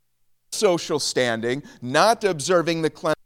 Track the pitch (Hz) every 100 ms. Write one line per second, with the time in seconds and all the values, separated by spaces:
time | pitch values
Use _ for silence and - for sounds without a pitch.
0 | _ _ _ _ _ - 208 170 - 151
1 | - 139 123 113 117 139 - - 123 147
2 | 202 233 196 165 135 180 160 165 156 -
3 | 165 151